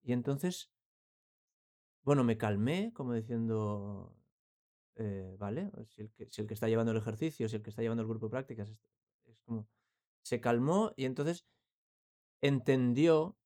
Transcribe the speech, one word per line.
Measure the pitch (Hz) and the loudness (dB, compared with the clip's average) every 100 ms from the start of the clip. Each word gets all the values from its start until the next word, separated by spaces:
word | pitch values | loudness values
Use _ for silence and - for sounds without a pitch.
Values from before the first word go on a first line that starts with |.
Y | - | 0
entonces, | 123 123 139 180 180 - _ _ _ _ _ _ _ _ _ _ _ _ _ | -2 0 0 -2 -4 -12 _ _ _ _ _ _ _ _ _ _ _ _ _
bueno, | 135 143 | 2 4
me | 120 110 | 4 2
calmé, | 113 101 113 170 220 | 2 2 0 0 -4
como | 226 131 | -6 -4
diciendo, | 117 110 117 113 110 104 104 101 98 87 - _ _ _ _ _ _ _ - | -4 -4 -4 -2 0 -2 -4 -8 -10 -14 -20 _ _ _ _ _ _ _ -8
eh, | 110 98 92 95 | -6 -6 -8 -8
"Vale, | 101 123 196 - 113 | -6 -4 -6 -10 -16
si | - | -14
el | 107 | -16
que, | _ - | _ -16
si | - | -8
el | 107 | -6
que | 107 | -2
está | 113 | 2
llevando | 113 113 | 2 2
el | 113 | 0
ejercicio, | 107 107 160 - 110 | -2 -4 -4 -2 -4
si | 110 | -4
el | |
que | 107 | -8
está | 107 | -4
llevando | 117 117 | -2 -2
el | 110 | -2
grupo | 110 110 | -4 -4
de | |
prácticas", | 123 131 113 104 | -6 -8 -10 -10
es, | 110 _ _ _ _ _ | -12 _ _ _ _ _
es | 113 | _
como... | - 113 107 _ _ _ _ _ | -6 -6 -6 _ _ _ _ _
se | - 120 | -4 -2
calmó | 120 120 135 185 220 - | 2 2 4 2 2 0
y | 131 | -4
entonces | 131 147 170 _ _ _ _ _ _ _ _ _ _ | -2 -2 -4 _ _ _ _ _ _ _ _ _ _
entendió | 139 139 117 131 123 120 165 156 165 - | 2 2 4 4 4 6 6 6 4 -6